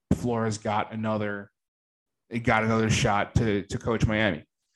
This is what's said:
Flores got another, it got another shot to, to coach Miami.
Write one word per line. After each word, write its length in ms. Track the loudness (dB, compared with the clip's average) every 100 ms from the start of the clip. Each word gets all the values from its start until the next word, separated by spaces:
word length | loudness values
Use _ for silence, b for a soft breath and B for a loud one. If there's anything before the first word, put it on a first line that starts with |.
| -2 0
Flores 420 | 0 0 0 -2
got 340 | -2 -2 -2
another, 600 | -4 -2 -2 -2 -6 -10 _ _ _ _ _ _ _ -10
it 100 | -4
got 240 | 2 2
another 260 | 2 2 2
shot 460 | 2 2 0 0 0
to, 260 | 2 0
to 140 | -2 -6
coach 280 | -4 0 0
Miami. 380 | 2 0 0 -8 _ _